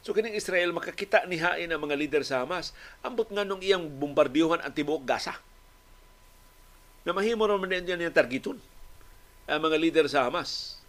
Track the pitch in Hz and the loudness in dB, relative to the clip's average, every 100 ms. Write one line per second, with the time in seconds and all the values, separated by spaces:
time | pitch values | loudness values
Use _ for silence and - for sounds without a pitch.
0 | - 196 226 208 - 185 175 170 180 - | -2 -2 -2 -4 0 0 2 -2 -6 -8
1 | 196 - 165 170 170 165 170 160 151 143 | 2 2 2 0 0 0 -4 -4 -2 -2
2 | 151 147 131 135 127 175 147 - - - | 0 0 0 -2 -2 -4 -6 -14 -20 -10
3 | 247 240 269 202 196 190 190 190 160 139 | -6 -4 -2 -2 -2 -4 2 0 0 -4
4 | 147 143 139 139 160 170 139 151 147 156 | -2 2 4 4 2 2 -2 -4 -2 -2
5 | 127 117 - - - - - - - - | 0 -2 -2 -10 -16 -20 -20 -20 -20 -20
6 | - - - - - - - - - - | -20 -20 -20 -20 -20 -20 -20 -20 -20 -10
7 | - 180 214 226 214 202 185 185 175 180 | -4 0 0 2 2 2 0 -2 -2 -2
8 | 170 165 143 131 135 269 - - - - | 2 4 4 0 -6 -10 -16 -20 -20 -20
9 | - - - - - 151 160 156 165 156 | -20 -20 -20 -20 -4 0 2 2 4 4
10 | 147 143 123 165 143 - - - | 4 2 2 -2 -6 -10 -10 -16